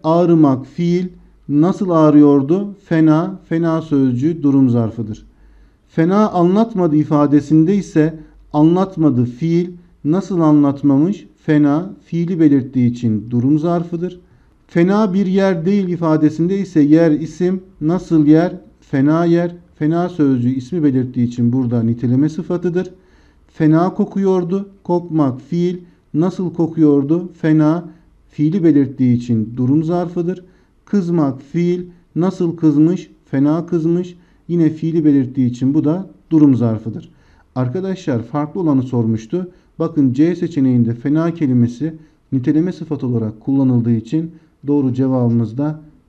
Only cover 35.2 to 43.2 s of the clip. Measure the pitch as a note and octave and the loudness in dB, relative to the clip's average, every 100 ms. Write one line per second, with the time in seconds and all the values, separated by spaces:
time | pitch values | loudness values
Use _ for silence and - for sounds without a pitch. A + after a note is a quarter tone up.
35.2 | B2 C3 B2 A#2+ B2+ D3+ C#3+ F3 F#3+ - | 0 -2 -2 0 -2 0 0 -2 -6 -16
36.2 | - D#3+ D3 A#2+ A#2+ G#2+ A2+ F2 - _ | -2 4 4 4 0 -2 -8 -12 -14 _
37.2 | _ _ _ B2+ B2 F#3 F#3+ F#3 - A#2+ | _ _ _ -6 -4 -4 -6 -6 -4 -6
38.2 | A#2 D3 D3+ G3 E3 C3+ B2 B2 A2+ A2 | -4 -6 -6 -4 0 0 0 -2 -2 -4
39.2 | - F3 F3+ - _ - D#3+ D#3 C3+ B2 | -4 -8 -8 -14 _ -8 -4 0 0 2
40.2 | E3 F3 F3 D3+ C3 B2 A#2 A#2 C#3+ D3+ | 0 0 -4 -2 0 2 0 -2 -2 -2
41.2 | E3+ E3+ C#3+ B2 A#2+ - D3+ D#3 - _ | -2 -2 0 2 0 -2 -10 -10 -20 _
42.2 | - C3+ B2+ D3+ F3 F3+ D#3+ C#3+ B2+ A#2+ | -8 -4 0 0 -2 -6 -8 -8 -4 -4